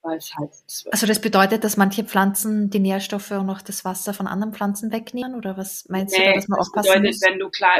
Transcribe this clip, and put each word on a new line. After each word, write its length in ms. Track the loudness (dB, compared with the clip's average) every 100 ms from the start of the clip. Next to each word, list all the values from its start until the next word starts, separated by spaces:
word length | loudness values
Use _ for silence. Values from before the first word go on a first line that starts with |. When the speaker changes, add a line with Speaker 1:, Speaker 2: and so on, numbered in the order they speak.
Speaker 1:
weil 160 | -8 -8
es 160 | -8 -10
halt, 140 | -10 -10 -14
es 180 | -14 -4
wird 80 |
Speaker 2:
Also 120 | -2 0
das 160 | 0
bedeutet, 420 | 2 4 4 2
dass 140 | 0 4
manche 260 | 4 2
Pflanzen 680 | -2 2 2 0 -2 0 0
die 80 | 2
Nährstoffe 500 | 2 0 -4 -6 -4
und 180 | -4 -4
auch 100 | -6
das 240 | -8 -8 -6
Wasser 280 | -6 -6 -6
von 100 | -4
anderen 280 | -4 -4
Pflanzen 380 | -2 -2 -2 -2
wegnehmen, 440 | -4 -6 -8 -8 -6
oder 200 | -8 -6
was 280 | -8 -10 -6
meinst 260 | -4 0 2
du 20 |
da, 80 | 4
Speaker 1:
Nee, 60 | 4
Speaker 2:
dass 120 | 2
man 100 | 0
Speaker 1:
das 100 | 0
Speaker 2:
aufpassen 180 | 0 4
Speaker 1:
bedeutet, 180 | 6 4
Speaker 2:
muss? 80 | 2
Speaker 1:
wenn 160 | 2 2
du 100 | -4
klar, 240 | 0 4 4